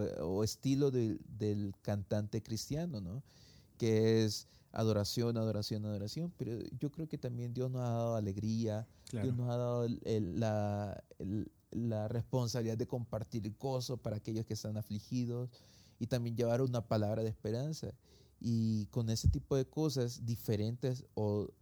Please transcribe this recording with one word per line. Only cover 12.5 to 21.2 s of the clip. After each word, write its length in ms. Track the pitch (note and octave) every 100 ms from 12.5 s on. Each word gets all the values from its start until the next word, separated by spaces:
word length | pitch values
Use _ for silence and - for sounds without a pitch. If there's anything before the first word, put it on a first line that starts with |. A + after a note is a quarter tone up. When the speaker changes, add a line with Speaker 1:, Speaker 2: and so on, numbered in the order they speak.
| A#2+ A2+ A2+
Speaker 1:
de 100 | B2
compartir 680 | B2+ A#2 A2 A2+ A#2 G#2 G2+
gozo 380 | C3+ C3 B2 B2
para 200 | A#2 G#2
aquellos 280 | - A2+ A2+
que 80 |
están 240 | G#2+ A2 G#2+
afligidos 720 | G#2+ G#2 - B2+ A#2+ A#2+ B2 - - - - -
y 80 | A#2+
también 300 | B2+ A#2 A#2
llevar 240 | A#2 A#2+
una 260 | C3+ B2 -
palabra 360 | A2 G#2 A2
de 60 | A2
esperanza. 640 | G#2 G#2+ A#2 D3 D#3 - - _ - - -
Y 460 | A#2 A2+ A2+ A2 G2+
con 220 | B2 A2+
ese 180 | A2+ -
tipo 280 | D3 - C#3
de 100 | C3
cosas 600 | - D#3 C3 A#2+ B2 A#2
diferentes 800 | A#2 - G#2 G#2+ A#2+ C3 B2+ -
o 340 | -